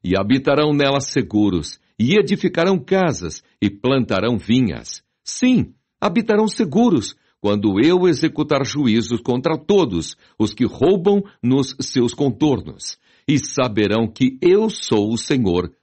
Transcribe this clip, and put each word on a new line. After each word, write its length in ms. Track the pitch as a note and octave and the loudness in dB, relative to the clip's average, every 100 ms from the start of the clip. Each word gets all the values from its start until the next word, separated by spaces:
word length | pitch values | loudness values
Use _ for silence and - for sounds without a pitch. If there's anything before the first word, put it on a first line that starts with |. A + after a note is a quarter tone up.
e 140 | F2 F#2+ | 0 -2
habitarão 560 | G2+ C3+ C#3 C#3+ D3+ | 2 0 2 2 2
nela 260 | D3 C#3 C#3 | 2 2 0
seguros, 800 | - C#3 A2+ G#2 G#2 F2 D2+ - _ - | -2 -4 -2 0 2 0 -6 -16 _ -4
e 200 | A#2 G#3 | 2 2
edificarão 600 | G3+ G3+ F3 E3+ F3 F#3 | 2 0 -2 0 0 0
casas, 640 | B2+ F#3+ F3 G2 F2 - _ _ | 0 0 0 -2 -8 -12 _ _
e 80 | G#2+ | -4
plantarão 680 | G2+ B2 C3+ G#2+ G2 A2 A2+ | -2 -2 0 0 -2 0 -2
vinhas. 680 | F#2 B2 A#2 A#1+ - - _ _ | 0 0 0 -4 -14 -20 _ _
Sim, 500 | - - B3+ B3 - _ _ _ | -16 -2 2 2 0 _ _ _
habitarão 460 | G#3 G#3 A3+ G#3 A3 | -2 -2 0 0 0
seguros, 680 | - F#3+ D#3+ A#3+ D3+ G2+ - _ _ | -2 -2 2 2 2 -2 -14 _ _
quando 400 | G2+ G#2 G#2 F#2+ | -2 0 0 2
eu 280 | D3 F3+ F3+ | 4 4 2
executar 580 | D3 D#3 D3 D3+ C#3+ B2+ | 2 -2 -2 -2 -2 -2
juízos 560 | C#3+ C3 A2 G#2+ A#2 | 0 2 2 0 -4
contra 340 | - B2 D#3 D#3 | -2 -2 -2 -4
todos 600 | - G3+ D3 F2 D#2 - _ _ | 2 2 2 -2 -8 -14 _ _
os 160 | G#2+ | -4
que 120 | - A#2 | 0 -2
roubam 580 | - G3+ F#3+ F3+ G3+ G3 _ | 2 2 2 2 0 -2 _
nos 320 | A#2+ C3+ C3 - | 0 0 0 -6
seus 340 | - C3 A#2+ | -4 0 -2
contornos, 840 | - C#3 - D3+ A#2+ - C#2 - - _ _ - | 0 -2 0 0 0 -4 -14 -16 -18 _ _ -2
e 100 | D3+ | -2
saberão 680 | - - B2+ G#2+ G#2 A2 A2 | 0 -2 -2 0 2 2 -2
que 300 | - C3 C3 | 0 -2 2
eu 280 | F3 G3 A3 | 2 4 2
sou 440 | - - A2 G#2 | -6 -2 0 0
o 40 | A#2 | -4
Senhor 540 | - C#3 G2+ F2 F2 _ | -2 0 0 0 -2 _